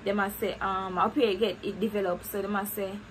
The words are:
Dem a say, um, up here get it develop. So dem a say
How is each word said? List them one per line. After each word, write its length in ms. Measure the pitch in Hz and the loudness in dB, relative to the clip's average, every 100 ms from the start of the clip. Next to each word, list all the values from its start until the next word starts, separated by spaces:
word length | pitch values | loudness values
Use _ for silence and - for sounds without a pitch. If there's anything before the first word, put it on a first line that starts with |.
Dem 140 | 196 208 | 2 2
a 100 | 202 | 0
say, 240 | - 202 | 0 -4
um, 440 | - 196 190 190 185 | -2 -2 -2 -2 2
up 160 | 208 | 2
here 200 | 294 226 | 4 4
get 220 | 190 214 - | 4 2 0
it 180 | - 202 | -6 -2
develop. 440 | 214 208 190 180 | 0 2 0 -2
So 180 | - 202 | -4 -4
dem 140 | 196 202 | -2 -2
a 100 | 202 | -2
say 260 | - 185 208 208 | -4 -6 -6 -12